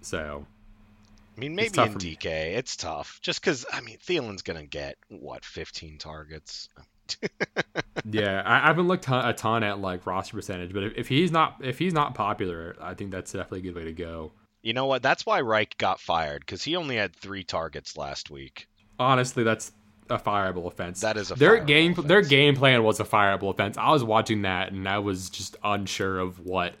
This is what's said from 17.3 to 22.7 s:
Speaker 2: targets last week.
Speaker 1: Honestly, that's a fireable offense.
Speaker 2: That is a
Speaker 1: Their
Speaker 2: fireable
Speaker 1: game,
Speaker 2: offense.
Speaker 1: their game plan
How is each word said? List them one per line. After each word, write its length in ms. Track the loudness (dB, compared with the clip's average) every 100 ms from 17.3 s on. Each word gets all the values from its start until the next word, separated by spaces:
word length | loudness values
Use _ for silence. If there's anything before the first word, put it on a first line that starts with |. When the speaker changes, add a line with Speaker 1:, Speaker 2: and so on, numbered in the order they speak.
| -10
Speaker 2:
targets 520 | -6 -4 -4 -8 -12 -10
last 340 | -8 -8 -12
week. 360 | -14 -16 -18 -20 _ _ 0
Speaker 1:
Honestly, 460 | 4 4 2 2
that's 280 | 2 2 -2 -18 _ _ -6
a 80 | -4
fireable 480 | 0 0 0 -2 -6
offense. 340 | -8 -8 -4
Speaker 2:
That 160 | -2 -2
is 140 | -2
a 40 |
Speaker 1:
Their 240 | 6 8 8
Speaker 2:
fireable 80 | 6
Speaker 1:
game, 260 | 6 6
Speaker 2:
offense. 140 | 4 6
Speaker 1:
their 140 | 6
game 340 | 8 6 6 6
plan 260 | 6